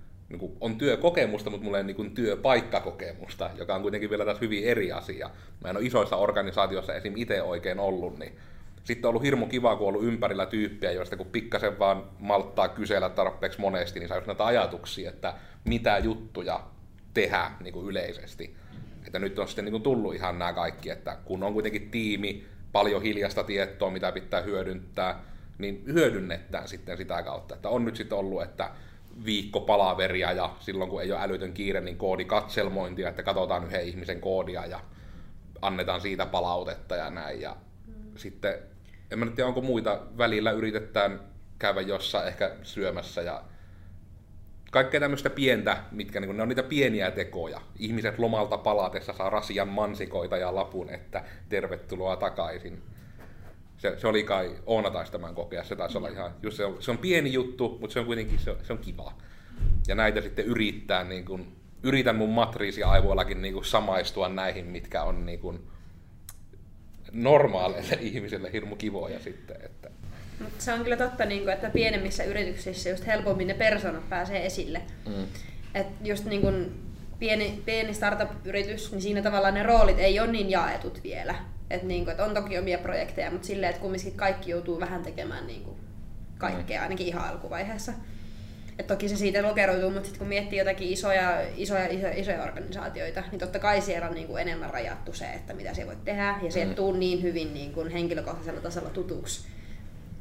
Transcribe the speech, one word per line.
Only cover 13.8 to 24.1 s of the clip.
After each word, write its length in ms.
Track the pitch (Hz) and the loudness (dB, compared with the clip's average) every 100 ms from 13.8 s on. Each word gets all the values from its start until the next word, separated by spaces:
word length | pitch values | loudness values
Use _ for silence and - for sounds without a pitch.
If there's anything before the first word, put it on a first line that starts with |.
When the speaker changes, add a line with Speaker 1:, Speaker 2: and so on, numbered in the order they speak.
| 87 87 | -2 -4
Speaker 1:
niin 80 | 85 | -4
saa 80 | 90 | -4
just 80 | 90 | -4
näitä 200 | 98 107 | 0 4
ajatuksia, 640 | 120 90 85 - - 87 | 4 4 -2 -8 -8 -8
että 240 | - 95 - - - | -6 -6 -6 -12 -8
mitä 340 | - 120 117 101 | 0 2 4 4
juttuja 600 | 107 110 - - 87 87 - - - - - | 4 0 -4 -6 -2 -4 -4 -16 -18 -18 -2
tehdä, 360 | - 95 98 85 - | 2 4 4 0 -4
niin 120 | 90 | -10
kun, 140 | 87 95 | -8 -4
yleisesti. 680 | 95 87 82 - - 85 - - - - - - | -4 -4 -6 -12 -12 -12 -12 -16 -14 -14 -14 -8
Että 120 | 92 | -4
nyt 200 | 95 - | -2 -2
on 100 | 95 | -4
sitten, 160 | - | -2
niin 80 | 104 | -2
kun, 100 | 110 | 0
tullut 320 | 135 123 101 | 2 2 2
ihan 240 | - 92 87 | -2 -4 -2
nää 140 | 87 | -2
kaikki, 380 | 87 85 - 78 | 0 -2 -4 -8
että 260 | 82 - 85 | -8 -8 -10
kun 180 | - 92 | -6 -2
on 100 | 95 | 0
kuitenkin 380 | 104 107 101 101 | 0 0 -2 -4
tiimi, 560 | 117 110 101 101 98 - - - | -2 0 0 -2 -6 -10 -14 0
paljon 300 | 101 104 101 | 6 6 6
hiljaista 420 | 107 101 98 - | 2 2 0 0
tietoa, 460 | 95 98 98 - 98 | 0 2 0 2 0
mitä 220 | 92 92 | 2 0